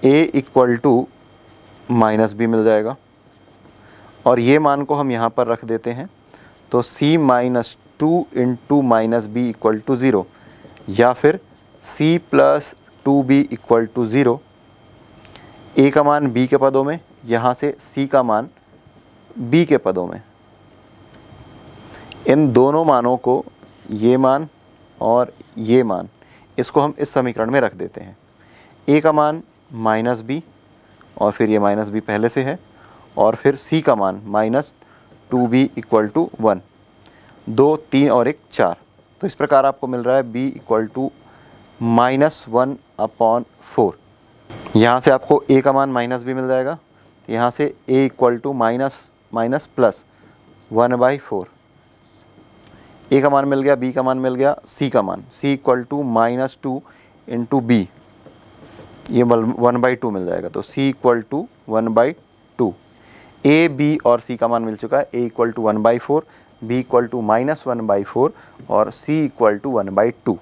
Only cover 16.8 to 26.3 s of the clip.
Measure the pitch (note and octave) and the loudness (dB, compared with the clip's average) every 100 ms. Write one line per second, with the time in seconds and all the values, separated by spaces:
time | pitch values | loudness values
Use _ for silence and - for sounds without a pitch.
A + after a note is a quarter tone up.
16.8 | C#3 E3 _ _ A#2+ A#2 B2 B2 D3 C#3+ | -2 -4 _ _ -4 0 0 -2 -4 -6
17.8 | - - C#3 C#3 B2 G#2+ B2 _ _ _ | -12 -6 0 0 2 -2 -2 _ _ _
18.8 | _ _ _ _ _ - A#2+ D3+ E3+ C#3 | _ _ _ _ _ -14 0 0 2 2
19.8 | G2+ F#2 F2+ F2 - _ _ _ _ _ | 0 -4 -6 -10 -16 _ _ _ _ _
20.8 | _ _ - - - - - - - - | _ _ -20 -20 -20 -20 -20 -20 -20 -20
21.8 | - - - - - C3+ D3+ A#2+ C3+ D3+ | -20 -20 -20 -10 0 2 4 4 4 2
22.8 | D#3+ C3 A#2+ B2 - B2+ - _ - - | 2 2 2 -2 0 -2 -4 _ -20 -20
23.8 | - G#2+ A2 B2+ C3 C3+ D#3 _ _ _ | -12 -2 2 4 2 0 -4 _ _ _
24.8 | _ _ A2 A#2+ B2 - - - A2 B2 | _ _ -2 0 -2 -6 -20 -12 2 2
25.8 | A#2+ F2+ F#2 _ _ | 2 -2 -8 _ _